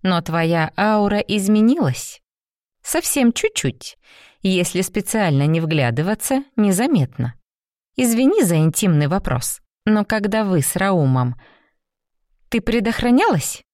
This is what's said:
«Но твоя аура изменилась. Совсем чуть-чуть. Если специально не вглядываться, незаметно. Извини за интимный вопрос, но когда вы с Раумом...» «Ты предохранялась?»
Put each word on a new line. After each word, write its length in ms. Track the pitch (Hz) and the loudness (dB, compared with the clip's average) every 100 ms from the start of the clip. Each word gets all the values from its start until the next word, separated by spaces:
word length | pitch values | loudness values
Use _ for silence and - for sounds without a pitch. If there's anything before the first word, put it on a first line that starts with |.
«Но 200 | 185 175 | -2 -4
твоя 500 | 170 165 165 170 156 - | -4 -2 0 0 -2 -2
аура 420 | 208 214 202 208 | 0 2 0 -2
изменилась. 1000 | - 208 190 214 220 311 180 127 - - _ _ _ _ _ _ | -2 -2 2 4 4 2 0 -4 -10 -18 _ _ _ _ _ _
Совсем 520 | - 311 - - 240 | -6 -4 -2 2 2
чуть-чуть. 640 | - 427 427 135 - - - _ - - _ | 2 -4 -2 -6 -6 -16 -20 _ -20 -20 _
Если 400 | 190 185 175 180 | -2 0 0 -2
специально 640 | 185 - 202 226 190 139 143 | -4 -4 -4 0 2 2 2
не 140 | 165 | 0
вглядываться, 840 | 160 156 123 117 170 214 - 269 277 - | 0 0 0 0 -2 -4 -2 -4 -2 0
незаметно. 800 | 208 185 254 254 131 - 123 - _ _ _ _ _ - | 2 2 2 2 0 -4 -8 -8 _ _ _ _ _ -2
Извини 480 | 254 233 262 415 | 0 2 2 2
за 140 | 214 165 | 2 2
интимный 500 | 156 160 202 151 147 | 2 2 0 2 0
вопрос, 540 | 185 - 123 - - _ _ - | -2 -2 -4 -6 -10 _ _ 0
но 200 | 214 208 | 0 0
когда 380 | 220 202 220 | -2 -2 -2
вы 180 | 208 180 | 0 0
с 140 | 135 180 | 0 -2
Раумом...» 600 | 190 185 139 131 123 120 - _ _ _ _ _ _ _ _ _ _ | 0 2 2 2 -2 -6 -16 _ _ _ _ _ _ _ _ _ _
«Ты 120 | 233 | -4
предохранялась?» 1000 | - 233 214 220 247 247 440 190 - - _ | 0 -2 -2 -2 2 4 4 0 -2 -10 _